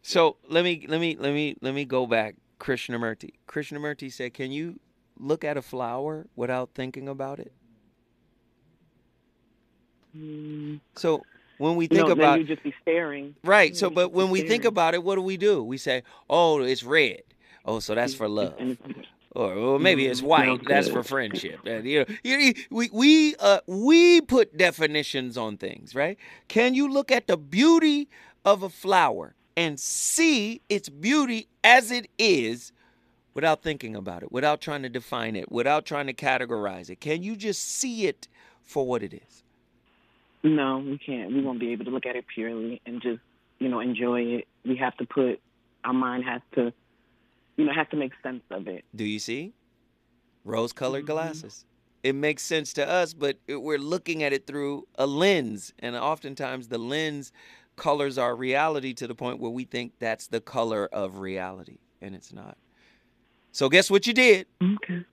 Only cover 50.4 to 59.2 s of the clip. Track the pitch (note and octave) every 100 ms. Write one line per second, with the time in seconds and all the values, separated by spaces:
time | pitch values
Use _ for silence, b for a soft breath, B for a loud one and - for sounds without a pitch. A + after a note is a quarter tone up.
50.4 | G2 A2 A#2+ - C3 C3+ D3 D3+ E3 D#3
51.4 | - - _ _ _ _ C3 C#3 D3+ D3
52.4 | - D#3+ C#3+ - C#3+ F3+ E3 E3 C#3+ -
53.4 | - C#3 C#3+ D3 C#3+ F3+ E3+ D#3+ D3 C#3
54.4 | C#3 C#3+ C#3+ C#3+ - - C#3 C#3+ F#3+ F#3
55.4 | A#2+ G#2 - _ A#2+ A#2+ C#3 D#3 C#3+ C#3
56.4 | C3+ C3 A#2 A#2 B2 D3 D#3 D3 C3+ b
57.4 | b b b - D#3+ C#3+ C#3 C3 A#2+ A#2+
58.4 | B2+ C3+ D#3+ D3 C3 A#2+ A#2+ A#2